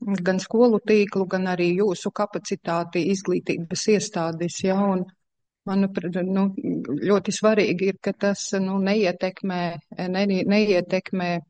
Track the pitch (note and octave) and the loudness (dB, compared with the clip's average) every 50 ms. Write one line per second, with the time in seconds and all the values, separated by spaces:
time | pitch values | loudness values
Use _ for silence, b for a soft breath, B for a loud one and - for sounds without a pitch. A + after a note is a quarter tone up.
0 | - G#3 G3 F#3 F3 F#3 F#3+ F#3+ F#3+ - - A3+ A#3+ B3 A3 G3+ - - A3 G#3+ | -4 -4 -2 0 0 0 0 0 -2 0 2 4 4 6 4 2 2 4 4 4
1 | G3+ G3 - G3 G3 F3+ F#3+ F#3 F#3 F#3 F3+ F3 F3 F3 F3 F3+ G#3 G#3+ F3 - | 4 2 0 -2 -2 -2 -2 -2 -2 -2 0 0 2 2 2 2 2 0 0 -2
2 | - G3+ - - G#3 G#3 - F3+ - - G3+ - - - E3+ E3+ E3+ F3 - F3+ | -4 -6 -4 -2 -4 -4 -4 -8 -6 -6 -8 -6 -4 -2 -2 -2 -2 -2 -2 0
3 | E3 E3+ G3 F#3+ - - F3+ F3+ - - - - E3+ D#3+ F#3 - - - G#3+ G3 | 0 2 0 0 0 -2 -2 -2 0 -2 -4 -4 -4 -6 -6 -2 2 2 2 2
4 | F3+ - - F3 E3 E3 E3 D#3+ E3+ F3 - - - F#3+ F#3+ F#3+ G3+ G3+ F#3+ F#3 | 2 -2 -4 -2 -2 -2 -2 -4 -4 -6 -4 -2 -2 0 2 2 2 2 0 0
5 | F#3 - - _ _ _ _ _ _ _ _ _ _ G3+ F#3+ G3 G3 G3 G3 G3 | -2 -6 -10 _ _ _ _ _ _ _ _ _ _ -2 0 2 2 0 0 -4
6 | F3 E3+ F3 F#3 F3 F#3 F#3+ G3 G3 G3 F#3+ - - - F3 - - - B2+ D3+ | -4 -4 -2 -2 -2 0 0 2 2 0 0 -4 -4 -4 -4 -4 -4 -4 -4 -2
7 | G3 F3+ G3+ G3 F#3+ - G3 - - G#3+ A3 G#3+ F#3+ - E3 F3 F#3+ G3 F#3+ - | 2 2 2 2 2 -2 -4 0 2 2 4 4 2 2 0 0 -2 -2 -2 -2
8 | - G3+ G3 - - G3+ G3 - - - - G3 F#3+ F#3+ F#3+ G3 F#3+ F#3+ G3+ A3 | -4 -6 -4 -2 -2 -2 -2 -2 -4 -4 -2 -2 -2 0 0 0 0 2 2 2
9 | G#3+ F3 F3+ F3+ - F#3 F#3 - - G3 F#3 F3+ F3 E3+ E3+ - - _ - E3+ | 2 0 0 -2 -4 -4 -4 -4 -6 -4 -2 -2 -2 -4 -6 -8 -12 _ -10 -8
10 | F3+ F3+ F#3 F#3 G3+ G#3 G3 F#3 F3 - G3+ G#3+ G#3+ G#3 G3 F3+ F3 F3 - F#3 | -6 -4 0 0 2 2 2 0 2 2 4 4 4 4 4 2 2 0 -2 -4
11 | - - - F#3+ F3+ F3 F3 E3+ D#3 - | -2 -2 -4 -2 -2 -2 -2 -4 -4 -8